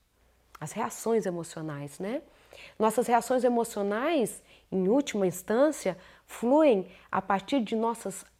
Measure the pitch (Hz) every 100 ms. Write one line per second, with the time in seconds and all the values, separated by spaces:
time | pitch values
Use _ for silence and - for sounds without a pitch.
0 | _ _ _ _ _ - 156 208 233 -
1 | 226 226 190 175 165 170 156 143 143 -
2 | 190 285 - _ _ - - - 220 220
3 | 233 240 226 262 247 240 226 208 202 214
4 | 294 320 196 - _ - - 190 185 269
5 | 285 208 190 - - 226 302 294 190 170
6 | - - _ - 233 294 302 196 180 -
7 | - 196 - 196 - 277 202 226 226 226
8 | 196 - -